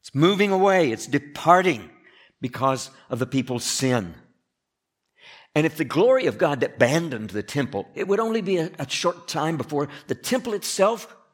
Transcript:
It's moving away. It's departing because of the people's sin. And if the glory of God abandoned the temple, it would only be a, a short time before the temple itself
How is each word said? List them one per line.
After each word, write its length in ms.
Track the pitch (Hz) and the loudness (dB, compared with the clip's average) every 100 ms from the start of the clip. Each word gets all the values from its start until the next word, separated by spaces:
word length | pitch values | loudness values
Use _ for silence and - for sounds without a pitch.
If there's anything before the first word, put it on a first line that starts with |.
It's 140 | - | -8
moving 380 | 135 165 196 208 | 2 2 4 2
away. 400 | 190 196 190 156 | 4 4 4 2
It's 160 | 110 - | 0 -2
departing 800 | 139 139 - 156 180 185 123 90 - _ _ _ _ | -4 -4 -4 4 6 6 -2 -6 -20 _ _ _ _
because 500 | 127 - 131 131 - - _ | -10 -2 0 0 -6 -16 _
of 80 | 127 | -6
the 80 | 123 | -2
people's 380 | 135 127 123 | -2 -2 -4
sin. 500 | - - 131 123 90 80 _ _ _ _ _ _ _ _ _ _ - - _ 151 | -4 -2 0 0 -2 -12 _ _ _ _ _ _ _ _ _ _ -20 -20 _ 0
And 100 | 156 | 0
if 100 | 156 | 0
the 80 | |
glory 420 | 139 147 233 262 160 | -2 2 4 4 2
of 120 | 101 | 0
God 240 | 165 143 | 0 0
abandoned 680 | 135 - 120 156 170 120 107 | -2 2 2 2 -2 -6 -6
the 120 | 98 | -8
temple, 460 | 98 143 131 98 - - | -6 -4 -2 -4 -8 -8
it 100 | 190 | -2
would 140 | 202 | 0
only 220 | 226 226 | 0 -2
be 160 | 190 180 | 0 -2
a, 120 | 160 - | -2 -6
a 100 | 139 | -8
short 380 | - 175 175 - | -2 -2 -4 -8
time 300 | 156 156 160 | -4 -2 -2
before 320 | - 147 147 - - | -4 -4 -4 -8 -8
the 80 | |
temple 380 | - - 247 233 | -8 -2 -4 -2
itself 640 | 202 - - 196 226 - - _ | -6 -6 0 0 0 -8 -20 _